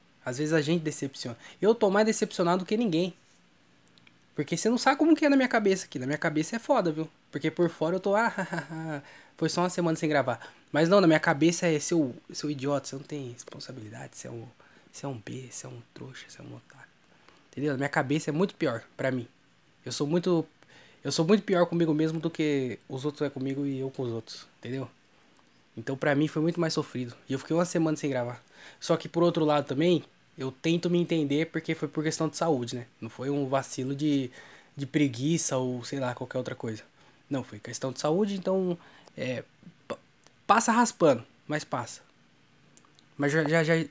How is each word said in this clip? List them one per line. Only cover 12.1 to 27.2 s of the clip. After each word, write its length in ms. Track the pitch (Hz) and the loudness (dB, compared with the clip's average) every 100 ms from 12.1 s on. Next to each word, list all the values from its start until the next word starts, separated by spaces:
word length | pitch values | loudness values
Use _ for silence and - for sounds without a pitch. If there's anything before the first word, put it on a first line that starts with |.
| 113 - | -4 -14
seu 180 | - 151 | -8 -6
idiota, 380 | 139 139 139 - | -4 -2 -2 -4
você 80 | |
não 80 | 139 | -12
tem 280 | - 147 123 | -10 -10 -10
responsabilidade, 840 | 120 - - - 131 107 117 135 - | -14 -16 -16 -14 -14 -14 -14 -16 -14
você 120 | 123 | -14
é 20 | |
um, 160 | 117 113 - - - - | -14 -14 -20 -20 -20 -20
você 160 | - | -12
é 40 | 143 | -10
um 80 | 120 | -10
B, 320 | - 123 123 | -10 -14 -12
você 140 | - | -12
é 40 | 131 | -12
um 120 | 120 - | -16 -18
trouxa, 320 | - 127 131 - | -18 -16 -16 -20
você 120 | - | -18
é 40 | |
um 100 | 123 | -16
otário. 320 | 120 - - - _ _ _ - - _ | -18 -20 -20 -20 _ _ _ -20 -20 _
Entendeu? 220 | - 147 | -4 -2
Na 40 | 131 | -2
minha 120 | 143 | 0
cabeça 400 | 160 131 156 156 | 0 0 -2 -2
é 40 | |
muito 220 | 151 196 | 0 -2
pior 260 | - 151 113 - | 0 -2 -2 -10
pra 160 | - 135 | -4 -2
mim. 160 | 127 117 _ _ _ _ _ | -2 -6 _ _ _ _ _
Eu 60 | 123 | -10
sou 160 | - 147 | -4 0
muito, 380 | 175 180 165 156 _ _ - - _ | 0 2 0 -2 _ _ -20 -20 _
eu 80 | 143 | -4
sou 140 | 151 | 0
muito 180 | 160 214 | 4 4
pior 220 | - 175 | 4 4
comigo 280 | 170 170 165 | 4 4 2
mesmo 280 | 151 160 160 | 2 0 0
do 80 | 160 | -4
que 500 | - 151 139 127 104 - | -2 0 0 0 -6 -10
os 160 | 131 | -6
outros 240 | 147 143 143 | -6 -4 -4
é 20 | |
comigo 360 | 139 135 135 | -2 -4 -2
e 140 | 143 131 | -4 -4
eu 120 | 131 | -6
com 120 | 135 | -4
os 80 | 123 | -4
outros, 360 | 113 - - - _ | -6 -8 -16 -20 _
entendeu? 300 | 117 131 123 _ _ _ _ - _ _ _ | -8 -8 -8 _ _ _ _ -20 _ _ _
Então 220 | - 117 135 | -10 -6 -2
pra 180 | 151 | 2
mim 140 | 143 156 | 2 2
foi 120 | 160 | 0
muito 180 | 165 175 | 0 0
mais 140 | 160 | -2
sofrido. 400 | 160 - 127 123 - | -2 -4 -8 -8 -12